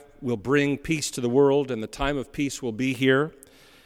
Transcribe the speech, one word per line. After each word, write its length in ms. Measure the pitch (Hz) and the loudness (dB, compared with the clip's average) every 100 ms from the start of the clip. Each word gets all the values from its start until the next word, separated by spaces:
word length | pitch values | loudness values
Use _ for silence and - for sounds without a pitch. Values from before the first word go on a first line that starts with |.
| - - | -14 -10
will 160 | 127 113 | -6 -4
bring 400 | 113 143 143 139 | 0 2 2 -2
peace 320 | - 156 - | -4 -4 -4
to 100 | - | -4
the 80 | 120 | 0
world, 420 | 127 139 143 127 | 4 4 4 0
and 120 | 113 | -6
the 40 | 107 | -8
time 300 | - 139 143 | -4 -4 -4
of 160 | 117 | -6
peace 300 | - 139 - | -6 -6 -4
will 100 | 123 | -6
be 220 | 107 131 | -4 -4
here. 400 | 120 131 135 156 - - - - - | 2 4 4 2 -6 -20 -20 -20 -20